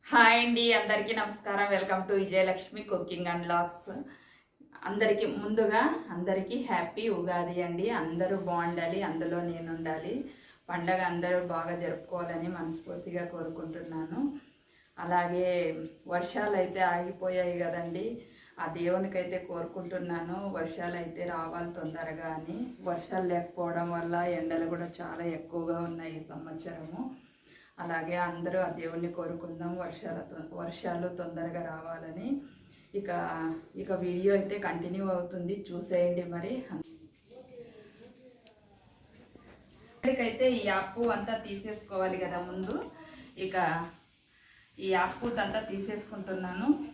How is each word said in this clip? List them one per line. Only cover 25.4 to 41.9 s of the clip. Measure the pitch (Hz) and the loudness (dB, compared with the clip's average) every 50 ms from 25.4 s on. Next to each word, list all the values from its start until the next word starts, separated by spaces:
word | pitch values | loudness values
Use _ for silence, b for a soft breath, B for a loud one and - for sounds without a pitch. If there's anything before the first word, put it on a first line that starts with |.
| - - 175 170 165 165 170 170 170 170 | -6 -6 -4 -2 0 0 0 0 0 -2
ఉన్నాయి | 165 165 165 160 156 156 | -4 -6 -6 -8 -8 -8
ఈ | 151 - 156 | -10 -10 -10
సంవత్సరము. | 160 160 160 160 160 170 175 165 160 156 160 170 - 262 - - - - - _ B B B B B B B B - 175 | -10 -10 -10 -10 -10 -10 -10 -10 -10 -10 -10 -6 -6 -6 -6 -6 -12 -18 -20 _ B B B B B B B B -8 -4
అలాగే | 170 165 165 160 170 175 175 175 175 | -2 -2 -2 0 0 0 2 0 0
అందరూ | 170 170 170 180 185 185 180 | 0 -2 -2 0 2 2 2
ఆ | 170 165 170 | 2 0 -4
దేవుణ్ణి | 165 165 165 170 170 170 - | -4 -4 -2 -2 -2 -2 -2
కోరుకుందాం, | 175 165 165 170 165 175 165 165 165 170 170 180 180 175 | -4 -4 -4 -4 -6 -6 -8 -8 -6 -4 -4 -4 -4 -4
వర్షాలతో, | 170 - - - 170 170 170 - - 175 165 160 - 175 175 | -6 -8 -8 -8 -6 -6 -6 -8 -10 -10 -12 -12 -10 -8 -8
వర్షాలు | 170 170 170 - - 180 175 175 180 180 180 180 | -8 -8 -8 -6 -4 -4 -2 -2 -2 -4 -4 -4
తొందరగా | 175 170 165 170 165 170 165 175 170 165 | -6 -6 -4 -4 -4 -4 -4 -4 -6 -6
రావాలని. | 165 160 160 165 165 165 165 160 160 185 202 262 285 285 - B B B B B B B B B - 202 | -8 -8 -8 -8 -8 -8 -8 -10 -10 -6 -2 -2 -2 -2 -2 B B B B B B B B B -6 -4
ఇక, | 196 180 175 175 170 170 165 165 160 160 160 160 - - - 190 | -2 -2 -2 0 0 -2 -2 -2 -2 -2 -2 -4 -8 -12 -10 -10
ఇక | 196 196 190 175 180 | -2 0 0 0 2
వీడియో | 180 175 180 190 202 202 | 0 0 4 6 6 6
అయితే | 190 196 - 202 202 190 | 6 4 0 -2 -2 -2
కంటిన్యూ | 170 170 170 170 175 180 190 196 190 185 | -2 -2 -2 -4 -4 -2 -2 0 0 0
అవుతుంది, | 180 175 175 190 180 175 175 202 202 - - | 0 0 -2 -4 -4 -2 -2 -4 -4 -6 -8
చూసేయండి | 175 175 175 - 185 175 175 175 175 180 175 170 170 | -8 -8 -2 0 4 4 4 4 4 2 -2 -2 -4
మరి. | 170 180 202 254 262 - - 196 320 320 - - - - - _ _ _ - 240 254 254 254 254 240 233 226 220 214 208 202 - 202 226 247 247 254 254 254 240 - _ - - _ _ - - - - - - - - - - - - - - - - - - - - - - - - - - | -4 -4 -4 -4 -4 -6 -6 -8 -8 -8 -10 -14 -20 -20 -20 _ _ _ -20 -20 -20 -20 -18 -16 -16 -16 -16 -18 -20 -20 -20 -20 -20 -20 -20 -20 -20 -20 -20 -20 -20 _ -20 -20 _ _ -20 -20 -20 -20 -20 -20 -20 -20 -20 -20 -20 -20 -20 -20 -20 -20 -20 -20 -20 -20 -20 -20 -20 -20 -20 -14
ఇక్కడికైతే | - - 254 254 254 240 226 - - 262 254 247 | 0 2 2 2 4 2 0 2 6 6 6 6
ఈ | 220 202 202 190 196 | 4 2 2 2 2
ఆకు | 196 - - 233 240 233 220 | 0 -2 -2 2 2 2 2
అంతా | 196 202 226 226 220 220 | 2 0 -2 -2 -4 -4
తీసేసుకోవాలి | 220 202 196 202 214 214 202 - - | -6 -8 -8 -6 -8 -8 -8 -8 -4